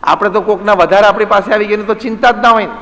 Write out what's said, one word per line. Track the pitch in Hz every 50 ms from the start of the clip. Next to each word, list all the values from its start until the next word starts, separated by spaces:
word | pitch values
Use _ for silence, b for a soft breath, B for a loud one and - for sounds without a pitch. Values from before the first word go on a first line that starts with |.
| -
આપણે | 139 156 175 202 202
તો | 180 214
કોકના | 185 214 214 185 202 208 208
વધારે | 190 170 165 185 196 208 208
આપણી | 196 226 214
પાસે | 196 214 202 190 208 247
આવી | 214 208
ગયું | 196 208 208 208 202
તો | 220
ચિંતા | 220 226 254 226 208 - 247
જ | 240 208
ના | 214 233
હોય | 226 226 208
ને | 165 - -